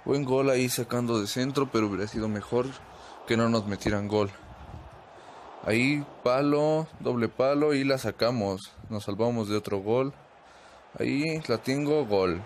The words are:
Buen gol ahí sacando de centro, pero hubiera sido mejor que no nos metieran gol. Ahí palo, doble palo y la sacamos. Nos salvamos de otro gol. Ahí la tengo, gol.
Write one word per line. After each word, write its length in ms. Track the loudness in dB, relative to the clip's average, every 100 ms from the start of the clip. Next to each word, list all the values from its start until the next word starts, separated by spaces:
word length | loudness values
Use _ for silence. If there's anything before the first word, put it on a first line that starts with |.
Buen 200 | 0 0
gol 260 | 2 2 4
ahí 180 | 4 2
sacando 520 | 0 -2 -2 0 0
de 60 | 0
centro, 420 | -2 0 0 0
pero 200 | 2 0
hubiera 180 | 0 -4
sido 220 | -4 -4
mejor 380 | -4 -2 -2 -2 -8 -18 -20 -20 -18 0
que 100 | 2
no 120 | 4
nos 180 | 2 0
metieran 400 | -2 -2 -2 0
gol. 240 | 2 2 -4 -20 -18 -16 -16 -16 -20 -20 -20 -20 -20 -18 -8
Ahí 420 | -2 2 2 0 -4 -4
palo, 640 | 0 2 4 4 4 2 -2 -6
doble 280 | -2 0 0
palo 460 | 2 2 4 4
y 80 | 4
la 160 | 2 0
sacamos. 760 | 0 0 0 2 0 -2 -8 -18 -8
Nos 140 | -6
salvamos 460 | -6 0 0 0 0
de 80 | -2
otro 220 | 0 -2
gol. 360 | 0 0 0 -6 -20 -20 -20 -20 -20 -20 -20 -4
Ahí 460 | -2 0 -2 -4 -2
la 100 | -2
tengo, 480 | 0 -2 2 0 2
gol. 340 | 2 2 0